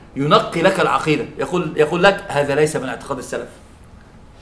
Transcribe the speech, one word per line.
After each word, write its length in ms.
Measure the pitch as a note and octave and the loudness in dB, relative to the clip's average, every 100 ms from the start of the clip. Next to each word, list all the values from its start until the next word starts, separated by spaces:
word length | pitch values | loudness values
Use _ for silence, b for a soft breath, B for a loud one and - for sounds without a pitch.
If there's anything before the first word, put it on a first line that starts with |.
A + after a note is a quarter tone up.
| - C3 | -12 -4
ينقي 460 | D3 G#3+ - E3+ | 2 2 2 0
لك 180 | F#3 F#3+ | 2 2
العقيدة، 460 | C#3 C3 D#3 C#3 A2+ - | 0 0 0 0 -2 -6
يقول، 360 | C3+ F3+ D#3 D3 | -4 -2 -2 0
يقول 280 | D3+ F3 | 0 4
لك: 200 | G3 F#3+ - | 4 2 -2
"هذا 280 | C#3 C#3+ C#3 | -2 0 2
ليس 200 | D#3 C3+ | 2 0
من 140 | C3 | -6
اعتقاد 280 | A#2 - C3 | -8 -8 -10
السلف 300 | - A#2+ - - - - - - - - - - | -8 -8 -10 -16 -20 -20 -20 -20 -20 -20 -20 0